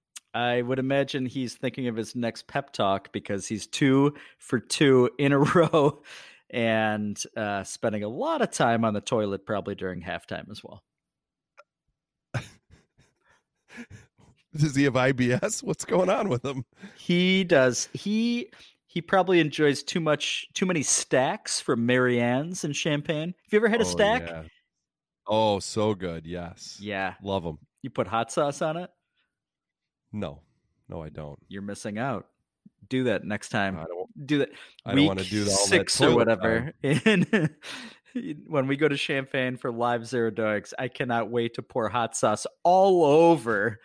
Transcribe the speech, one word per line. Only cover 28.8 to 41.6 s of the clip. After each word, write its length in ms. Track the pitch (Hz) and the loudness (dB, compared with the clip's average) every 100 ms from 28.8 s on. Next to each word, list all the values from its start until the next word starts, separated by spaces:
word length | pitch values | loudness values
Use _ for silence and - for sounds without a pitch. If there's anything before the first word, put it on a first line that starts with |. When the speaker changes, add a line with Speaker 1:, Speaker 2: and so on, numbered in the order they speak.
| 180 _ _ _ _ _ _ _ _ _ _ _ _ | -10 _ _ _ _ _ _ _ _ _ _ _ _
Speaker 2:
No. 300 | 107 90 73 _ _ _ _ _ | -10 -10 -10 _ _ _ _ _
No, 140 | 85 | -14
I 60 | 78 | -12
don't. 280 | 76 73 73 _ | -14 -14 -16 _
Speaker 1:
You're 120 | 98 | -14
missing 360 | 101 101 110 104 | -12 -10 -10 -6
out. 280 | 135 110 - _ _ _ - _ - | -6 -6 -10 _ _ _ -20 _ -6
Do 140 | 131 127 | -2 0
that 200 | 95 80 | -2 -2
next 240 | 104 - | -8 -4
time. 280 | 117 98 92 | -2 -2 -4
Speaker 2:
I 60 | 82 | -10
don't, 240 | 87 92 - 139 | -10 -12 -12 -4
Speaker 1:
Do 140 | 147 | -2
that. 100 | 139 - - - - | -2 -6 -20 -16 -2
Speaker 2:
I 60 | |
don't 80 | 131 | 2
Speaker 1:
Week 60 | 143 | 2
Speaker 2:
wanna 140 | 95 92 | 2 -2
do 160 | 104 | -2
all 40 | 101 | 0
that 20 | |
Speaker 1:
six 480 | 98 101 127 98 - | 2 2 2 2 2
or 40 | - | 4
Speaker 2:
toilet 100 | 120 113 | 4 4
Speaker 1:
whatever. 440 | 107 113 113 135 - | 2 0 -2 -4 -6
Speaker 2:
time. 680 | 139 147 220 202 - 214 156 - | -2 2 4 4 2 2 0 -4
Speaker 1:
<laughs> 20 | - - 233 - _ 254 | -16 -16 -16 -20 _ -10
In, 280 | - 151 - | -8 -12 -4
when 180 | 151 131 | -2 0
we 100 | 139 | 0
go 100 | 151 | 0
to 100 | 139 | 0
Champaign 600 | - 139 131 139 127 127 | -2 -4 -2 -4 -2 -4
for 120 | 135 | -6
live 360 | 117 120 120 113 | -2 0 -2 -2
Zero 240 | 123 113 | -2 -2
Dogs, 420 | 104 110 104 101 - | 0 -2 -2 -4 -8
I 80 | 127 | -8
cannot 420 | - 131 117 107 | -6 -2 -2 0
wait 240 | 120 117 | -2 -2
to 60 | - | -6